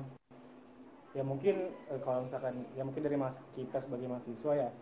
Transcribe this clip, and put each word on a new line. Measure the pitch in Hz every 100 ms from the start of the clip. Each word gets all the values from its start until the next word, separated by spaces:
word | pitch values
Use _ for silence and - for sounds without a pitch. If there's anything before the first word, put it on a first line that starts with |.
| 135 - - - - - - - - - - 139
ya |
mungkin, | 135 139 190 190 185 - -
eh, | 135
kalau | 123 127
misalkan, | 127 127 127 123 117 131
ya |
mungkin | 135 147
dari | 147 143
mas-, | 131 - - -
kita | 131 139
sebagai | 143 123 127
mahasiswa | 123 120 113 143
ya | 147 120 -